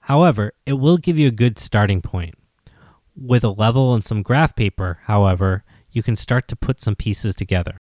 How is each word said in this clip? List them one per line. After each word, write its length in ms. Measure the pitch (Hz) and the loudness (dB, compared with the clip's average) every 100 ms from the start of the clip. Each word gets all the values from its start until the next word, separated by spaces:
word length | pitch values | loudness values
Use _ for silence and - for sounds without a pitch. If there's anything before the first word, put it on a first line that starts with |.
However, 520 | - 143 175 110 104 - - | 0 4 4 2 -4 -6 -6
it 80 | |
will 240 | 135 139 175 | 0 2 2
give 200 | 170 160 | 2 2
you 100 | 143 | 2
a 40 | |
good 260 | 113 120 110 | 2 0 0
starting 440 | - 107 104 95 | -4 0 2 0
point. 320 | - 92 82 - _ _ _ _ _ _ _ - | -4 -8 -8 -12 _ _ _ _ _ _ _ -18
With 280 | 127 123 | 0 2
a 60 | 113 | 2
level 440 | 98 110 120 131 | 0 2 2 2
and 100 | 120 | 0
some 180 | - 110 | -2 -6
graph 340 | 98 131 156 - | 0 2 2 0
paper, 420 | 104 - 92 85 | -4 -2 -8 -8
however, 580 | - 104 98 92 95 92 _ _ _ | -2 2 2 2 0 -2 _ _ _
you 100 | 120 | -6
can 140 | 113 110 | -4 -4
start 320 | - 123 - | -2 -2 -2
to 80 | - | -8
put 240 | - 127 | -4 -4
some 160 | - 101 | -4 -4
pieces 400 | - 101 110 95 | -4 -4 -6 -6
together. 400 | 92 92 85 - | -4 -4 -4 -10